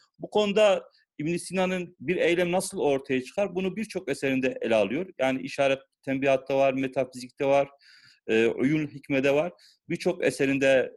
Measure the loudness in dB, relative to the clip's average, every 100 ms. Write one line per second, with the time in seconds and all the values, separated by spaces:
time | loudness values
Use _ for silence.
0 | _ -18 -4 -2 0 4 4 2 -4 _
1 | _ -8 -4 -4 -4 -2 -2 -2 -6 -8
2 | -4 0 2 2 0 0 -2 -2 0 0
3 | 0 -4 -4 -4 -4 -2 -4 -4 -6 -8
4 | -6 -4 -2 0 -2 -2 0 2 2 -2
5 | -6 -4 -2 -2 -4 -2 0 0 -6 _
6 | -6 -2 2 2 2 2 2 2 -2 -4
7 | -4 -8 -14 -4 2 2 2 -6 _ -20
8 | _ _ 0 2 2 2 0 0 -2 -8
9 | -4 0 2 2 0 -6 -20 _ -10 -4
10 | -2 0 0 0 0 2 4 4 2